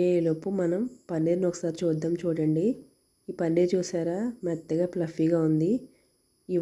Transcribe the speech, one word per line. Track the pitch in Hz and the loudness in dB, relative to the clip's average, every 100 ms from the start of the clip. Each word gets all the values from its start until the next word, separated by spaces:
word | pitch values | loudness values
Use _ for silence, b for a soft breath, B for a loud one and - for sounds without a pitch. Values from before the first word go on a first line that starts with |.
అయ్యేలోపు | 180 175 165 160 196 190 | 4 4 2 0 -2 -2
మనం | 170 180 247 - - | 0 0 -4 -8 -6
పన్నీర్ని | 165 165 175 180 | -2 0 2 0
ఒకసారి | 175 165 160 | -2 -6 -2
చూద్దాం. | 170 156 165 170 | -2 0 -2 -2
చూడండి, | 175 160 156 156 208 - - _ _ _ - | -2 0 2 2 0 -2 -8 _ _ _ -12
ఈ | 185 | -4
పన్నీర్ | 170 170 180 | 0 2 2
చూసారా, | 185 180 170 165 180 240 233 | 2 -2 -4 -2 -2 -4 -4
మెత్తగా | 170 160 - 160 180 | -4 -4 -2 -2 -2
ఫ్లఫీగా | 180 165 - 160 170 156 | -2 -4 0 2 4 4
ఉంది. | 156 165 247 - B B B _ _ - | 2 2 0 -4 B B B _ _ -4
ఈ | 175 | 2